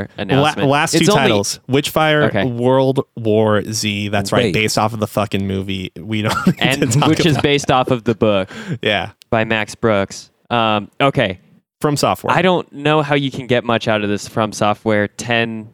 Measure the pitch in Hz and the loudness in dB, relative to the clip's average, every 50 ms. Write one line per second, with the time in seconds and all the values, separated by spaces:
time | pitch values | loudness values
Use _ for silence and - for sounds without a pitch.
0 | 98 - _ - 101 98 131 135 143 151 147 - - 135 139 147 160 160 - 165 | -6 -8 _ -8 -4 0 0 2 2 2 0 0 0 2 2 2 0 0 2 2
1 | 170 170 208 143 135 127 110 101 101 - - - _ - 127 143 151 - - 160 | 4 4 4 4 4 2 2 0 0 -2 -6 -10 _ 0 0 0 0 0 0 0
2 | 156 156 151 151 147 123 113 101 95 131 120 117 120 123 131 135 135 131 131 135 | 2 2 2 2 2 2 0 0 -2 -2 -2 0 2 2 4 4 4 2 2 0
3 | 135 _ - - 113 110 104 107 110 107 107 104 - - 110 107 107 107 101 101 | -2 _ -6 -6 -2 0 2 4 4 4 2 2 0 -2 -6 -4 -2 -2 -2 -2
4 | 104 101 104 104 101 101 - 104 98 107 85 110 110 107 - - 107 110 117 110 | -4 -2 -2 -2 -2 0 0 2 2 2 0 0 0 0 0 0 0 0 0 -2
5 | 110 - - - 101 98 - 98 98 98 98 95 95 98 95 95 92 95 - 87 | -4 -4 -2 -2 -2 -2 -2 -4 -4 -2 -4 -4 -4 -4 -6 -6 -6 -8 -10 -12
6 | 80 107 110 107 104 110 - - - - 156 - - 123 131 143 160 131 110 147 | -10 -6 -4 -2 -2 -2 -2 0 0 0 0 0 0 0 0 0 0 0 2 2
7 | 147 131 160 151 160 165 147 - - 147 143 139 - - 147 127 127 - 131 120 | 2 2 2 2 2 2 2 0 0 0 0 0 2 2 2 2 2 0 -2 -2
8 | 104 - 113 - 117 110 104 98 95 - - - - 196 160 117 - 110 104 98 | 0 -2 0 0 2 2 2 2 0 -4 -8 -14 -10 -10 -8 -4 0 0 0 0
9 | 87 104 - _ - - - 113 110 110 117 110 107 - - - - 117 107 98 | -2 -4 -10 _ -10 -4 -2 0 0 0 0 -2 -2 -4 -6 -4 0 0 2 2
10 | 98 - - - - - _ _ _ - 120 120 113 110 107 104 101 - _ - | 0 -2 -6 -14 -18 -20 _ _ _ -4 0 0 2 2 2 0 -2 -4 _ 0
11 | - - 139 - 120 95 95 - _ _ _ _ _ _ _ - - 151 147 143 | 0 0 2 2 0 -2 -2 -6 _ _ _ _ _ _ _ -4 -2 -2 0 0
12 | - 120 95 - - - 123 151 175 185 180 165 - _ - 139 143 147 151 156 | 0 0 0 0 0 0 0 2 2 2 0 0 -2 _ -10 -4 -2 0 2 2
13 | 147 143 147 147 143 135 - - 131 113 123 120 113 120 117 110 - - 113 107 | 2 2 0 0 0 -2 -6 -6 -4 0 0 0 0 0 -2 0 0 0 -2 0
14 | 104 101 104 98 - - - 117 110 107 98 - 110 104 104 - - 110 107 104 | 0 -2 -4 -4 -6 -6 -4 -2 -2 -2 -2 0 0 0 0 0 0 0 0 2
15 | 104 101 _ - - 117 120 117 117 113 113 110 107 110 | 0 -2 _ -8 -6 -2 0 0 0 -2 -4 -10 -12 -14